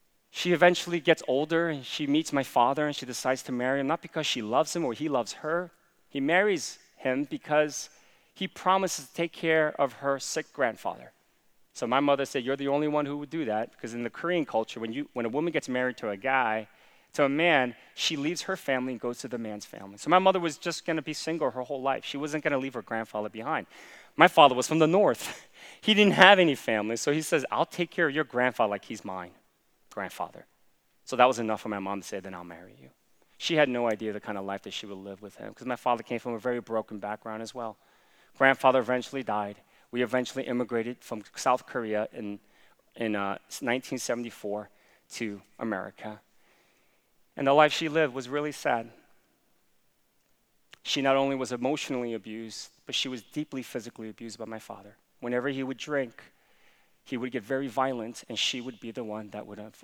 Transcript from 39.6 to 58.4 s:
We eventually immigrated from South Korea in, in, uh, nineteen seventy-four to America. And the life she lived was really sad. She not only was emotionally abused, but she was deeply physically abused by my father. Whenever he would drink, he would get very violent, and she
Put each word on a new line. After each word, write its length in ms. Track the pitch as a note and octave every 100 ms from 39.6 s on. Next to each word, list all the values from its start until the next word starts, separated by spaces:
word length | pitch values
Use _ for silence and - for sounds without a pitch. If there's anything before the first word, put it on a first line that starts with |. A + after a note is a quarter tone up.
| _ _ _
We 100 | A#2+
eventually 420 | B2 B2+ B2 C3+ B2+
immigrated 560 | B2 A2+ A#2+ A2+ B2+
from 200 | - A2 - -
South 300 | C3+ B2+ -
Korea 420 | B2+ A2+ G#2+ A2
in, 280 | C3 G#2 G2+ _ _ - _ _ -
in, 180 | A2+
uh, 240 | G#2 G2 G2 - -
nineteen 380 | C3+ B2+ - B2+
seventy-four 720 | - A#2+ A#2 - G#2 G#2 G#2 _ _ _ _
to 280 | - A2+ G2+ - -
America. 640 | A#2 F#2+ F#2+ - G#2+ G#2+ _ _ _ _ _ _ _ _ _ _ _ -
And 100 | C#3
the 60 |
life 200 | D3 D3+
she 160 | - D#3+
lived 240 | D#3 D3+
was 160 | B2+ A#2+
really 240 | D3 D3
sad. 380 | C#3 C#3+ A#2+ A2+ - _ _ _ _ _ _ _ _ _ _ _ _ _ _ _ _ _ -
She 200 | - D3
not 140 | C3+ C3+
only 200 | C#3 C3+
was 160 | B2+
emotionally 640 | A#2+ B2+ D3+ - C3 A#2+
abused, 560 | A2+ A2 G#2+ A2+ - - _ -
but 80 |
she 140 | B2 C3
was 140 | B2+
deeply 400 | - D3 D3+ C3+
physically 460 | A#2+ B2+ A2+ - A2
abused 300 | G2+ A#2 G#2+
by 80 | A2
my 120 | A2
father. 380 | - G2+ G2+ - _ _
Whenever 280 | B2 B2 C3+
he 140 | C3+
would 160 | C3 C3
drink, 440 | - C#3+ B2 - - _ _ _ _ _ _ _
he 120 | - B2+
would 160 | B2
get 100 | B2
very 260 | G#2 C3+ C#3
violent, 560 | B2 C3+ B2 A2+ A#2+ -
and 100 |
she 220 | A2+